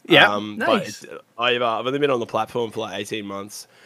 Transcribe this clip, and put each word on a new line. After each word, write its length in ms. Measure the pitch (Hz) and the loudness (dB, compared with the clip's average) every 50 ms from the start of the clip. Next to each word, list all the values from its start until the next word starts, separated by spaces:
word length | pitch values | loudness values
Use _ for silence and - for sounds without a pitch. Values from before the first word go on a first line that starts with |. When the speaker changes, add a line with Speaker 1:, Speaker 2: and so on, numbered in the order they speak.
| _ | _
Speaker 1:
Yeah, 200 | - 170 143 170 202 104 | 4 8 8 8 8 6
Speaker 2:
Um, 240 | 104 104 107 104 | 0 -2 -4 -6
but 100 | 107 - | -2 2
Speaker 1:
nice. 360 | - 107 104 - - - - - | 2 2 2 0 -6 -12 -14 -16
Speaker 2:
it, 180 | - - 76 - _ _ | -16 -16 -16 -18 _ _
I've, 240 | 110 117 123 120 120 | -2 0 0 2 2
uh, 180 | 123 117 113 107 | 2 0 0 0
I've 60 | 117 | -2
only 140 | 127 139 143 | -2 0 0
been 100 | 147 139 | 0 2
on 100 | 131 120 | 0 0
the 60 | 110 | -2
platform 460 | - - 107 113 - - 123 117 110 | -2 -2 -2 -2 -2 -4 -4 -4 -4
for, 100 | - 110 | -4 -6
like, 160 | 110 101 92 101 | -6 -6 -6 -8
eighteen 260 | 104 - 117 110 101 | -6 -6 -6 -8 -6
months. 420 | 101 98 98 101 104 - - - - _ - - | -8 -8 -10 -10 -12 -14 -18 -18 -20 _ -20 -8